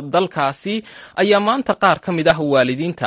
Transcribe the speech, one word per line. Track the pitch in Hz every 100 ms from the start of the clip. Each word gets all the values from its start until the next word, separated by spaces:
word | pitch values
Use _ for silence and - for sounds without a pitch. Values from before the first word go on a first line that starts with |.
dalkaasi, | 143 165 185 160 139 143 196 214 - - - -
ayaa | 196 202
maanta | 208 262 254
qaar | 196 196 156
ka | -
mid | 170 160
ah | 160
waalidiinta | 151 135 127 127 170 165